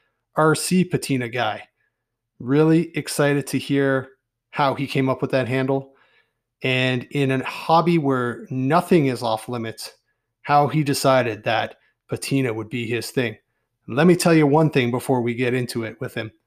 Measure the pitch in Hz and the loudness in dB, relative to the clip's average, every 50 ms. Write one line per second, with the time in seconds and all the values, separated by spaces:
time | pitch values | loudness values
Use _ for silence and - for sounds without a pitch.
0 | _ _ _ _ _ _ - - 156 156 151 - - - 180 185 170 175 - 131 | _ _ _ _ _ _ 0 2 4 4 2 2 0 0 2 2 2 2 -2 -4
1 | - - 139 127 123 117 117 123 117 107 104 104 - - _ _ _ _ _ _ | -2 -2 -4 -4 -4 -4 -4 -4 -4 -4 -4 -6 -12 -20 _ _ _ _ _ _
2 | _ _ _ _ _ _ _ - 120 120 139 147 156 160 160 165 165 165 - 151 | _ _ _ _ _ _ _ -10 -4 0 2 4 4 4 4 2 2 -2 -4 -8
3 | 143 - - - 147 143 143 143 135 - - 131 131 - 139 139 139 135 135 131 | -8 -4 -2 0 2 2 2 0 -2 -2 -4 -4 -2 -2 0 0 2 2 0 0
4 | 131 - _ _ _ _ _ _ _ _ - - 147 135 127 - 139 120 - 143 | -4 -6 _ _ _ _ _ _ _ _ -2 0 0 0 0 -2 -6 -4 -2 0
5 | 131 131 127 - 143 127 - 131 123 110 131 131 131 131 135 135 135 - _ _ | 0 0 -2 -2 -2 -2 -2 -2 -2 -2 -2 -2 0 0 -2 -2 -4 -8 _ _
6 | _ _ _ _ _ _ _ _ _ _ _ _ - 131 131 127 127 127 127 123 | _ _ _ _ _ _ _ _ _ _ _ _ -2 -2 0 0 0 0 -2 -4
7 | 113 - - 143 139 131 135 131 127 - - - - - 160 165 160 175 170 165 | -6 -6 -4 -2 0 0 -2 -2 -4 -6 -10 -6 0 2 4 4 4 4 2 2
8 | 143 139 135 127 123 120 117 - - - 127 131 131 135 156 175 175 - 196 170 | 2 0 0 0 -2 -4 -4 -6 -10 -8 -6 -4 0 2 2 2 2 4 4 4
9 | 143 131 123 110 120 117 113 110 - - 123 117 113 113 - - - - - _ | 4 2 0 -2 -2 -2 -4 -4 -4 -6 -8 -6 -6 -8 -10 -12 -16 -18 -18 _
10 | _ _ _ _ _ _ _ _ - - 147 147 143 127 131 156 147 143 135 - | _ _ _ _ _ _ _ _ -2 2 4 4 4 4 2 0 0 0 0 0
11 | - 139 131 131 120 117 107 101 - 123 110 113 113 110 - _ _ _ _ _ | 2 2 4 2 2 0 -4 -6 -4 -2 -2 -2 -2 -4 -10 _ _ _ _ _
12 | _ - 117 110 - - 139 135 131 120 110 110 110 98 - 120 117 110 120 113 | _ -10 -10 -8 -6 -4 -2 -2 -2 -2 -4 -6 -8 -8 -8 -6 -6 -4 -4 -6
13 | 110 - - 135 123 110 107 - _ _ _ _ _ _ _ _ _ - 113 131 | -6 -4 -2 -2 -2 -2 -4 -10 _ _ _ _ _ _ _ _ _ -6 0 2
14 | 160 180 170 170 - 180 165 160 151 139 139 160 160 151 - 143 120 120 120 120 | 4 4 4 4 4 4 4 4 4 4 4 4 4 4 2 2 0 0 0 -2
15 | - - 135 123 117 120 117 117 127 120 123 127 123 117 - 120 113 107 - - | -2 -2 0 0 0 -2 -2 -2 -2 -2 0 -2 -2 -4 -6 -6 -8 -8 -8 -10
16 | 131 117 - 123 110 110 - _ _ | -12 -10 -8 -10 -10 -10 -12 _ _